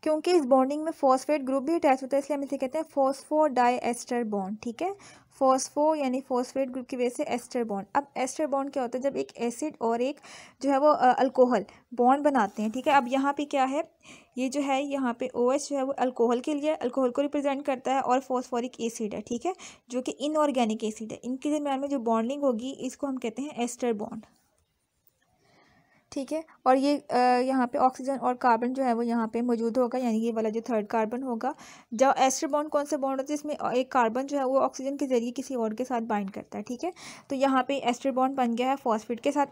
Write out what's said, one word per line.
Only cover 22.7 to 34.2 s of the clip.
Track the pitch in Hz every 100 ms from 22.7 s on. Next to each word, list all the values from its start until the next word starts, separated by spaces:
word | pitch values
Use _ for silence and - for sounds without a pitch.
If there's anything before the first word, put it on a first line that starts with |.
इसको | 269 262 - 285
हम | 262
कहते | 233 220
हैं | 285 277
एस्टर | 240 - 247
बॉन्ड, | 220 214 220 - _ _ _ _ _ _ _ _ _ _ _ _ _ _ _ _ _ _
ठीक | - 262
है। | 311 320 - -
और | 262
ये, | 277 294
अ, | - 247
यहाँ | 247 247 254 262 247
पे | 277
ऑक्सीजन | 262 254 262 269
और | -
कार्बन | 247 254 226 240
जो | 262
है | 262
वो | 233
यहाँ | 240 233 226
पे | 233
मौजूद | 247 233 226 226
होगा, | 247 254
यानी | 254 220
ये | 226
वाला | 226 220
जो | 214
थर्ड | 226 226 214
कार्बन | 233 220 240
होगा। | 269 233 247 311 - - -
जो | 220 262 -
एस्टर | 262 262 320
बॉन्ड | 294 302
कौन | 302 285
सा | 302
बॉन्ड | 269 269
होता | 269
है, | 294
जिसमें | 302 302 -
एक | 247 254
कार्बन | 262 226 233